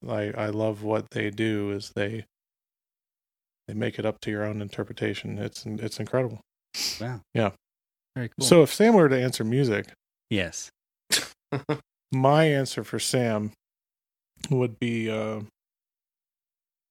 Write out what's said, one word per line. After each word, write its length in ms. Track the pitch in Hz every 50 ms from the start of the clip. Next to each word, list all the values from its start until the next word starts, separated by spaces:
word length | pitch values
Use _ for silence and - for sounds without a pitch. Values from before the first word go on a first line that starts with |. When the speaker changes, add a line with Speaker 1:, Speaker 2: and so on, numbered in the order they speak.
| - 123
Speaker 1:
I, 240 | 117 107 104 104 104
I 100 | 113 107 107
love 320 | 104 107 110 110 107 101 107
what 260 | 107 110 107 - -
they 200 | - 117 110 104
do 420 | 101 104 110 110 107 104 101 101
is 180 | 101 98 - - -
they, 280 | 107 101 104 113 110 - - _ _ _ _ _ _ _ _ _ _ _ _ _ _ _ _ _ _ _ _ _ _ _ _ _ _ _
they 80 | - 110
make 240 | 107 117 113 - -
it 80 | 107
up 140 | 110 107 -
to 100 | - 110
your 140 | 107 104 107
own 180 | 107 107 107
interpretation. 760 | 104 101 - - 107 - 110 - 113 107 104 - - 107 104 101
It's, 280 | 107 107 - - -
it's 320 | 113 107 - 113 107 - -
incredible. 420 | 110 - - 131 127 117 117 - - _ _ _ _ _ - - - - - -
Speaker 2:
Wow. 220 | 107 123 127 98 - _ -
Speaker 1:
Yeah. 160 | 120 110 98 - _ _ _ _ _ _ _ _ _ _ _ _
Speaker 2:
Very 140 | 131 120 110 - -
cool. 80 | -
Speaker 1:
So 160 | - 175 170
if 100 | 151 -
Sam 220 | - - 208 233 226
were 140 | 196 165 139
to 120 | 135 127
answer 220 | 127 127 113 -
music, 500 | 113 110 120 135 143 120 104 104 104 - - _ _ _ _ _ _ _
Speaker 2:
Yes. 400 | 110 98 90 82 - - - - - _ _ _ _ _ _ -
Speaker 1:
<laughs> 1040 | - - - - - _ _ _ - 135 - - 151 143 - _ _ _ _ _
my 320 | 131 131 131 139 147 156 160
answer 380 | 156 143 139 135 - - - 107
for 140 | - - 110
Sam 520 | - - - 131 123 117 110 107 107 107 - _ _ _ _ _ _ _ _ _ _ _ _ _ _ _ _ - - -
would 280 | 143 127 123 120 110 -
be, 320 | 127 117 117 113 113 110
uh, 300 | 110 110 110 107 110 107 110 104 _ _ _ _ _ _ _ _ _ _ _ _ _ _ _ _ _ _ _ _ _ _ _ _ _ _ _ _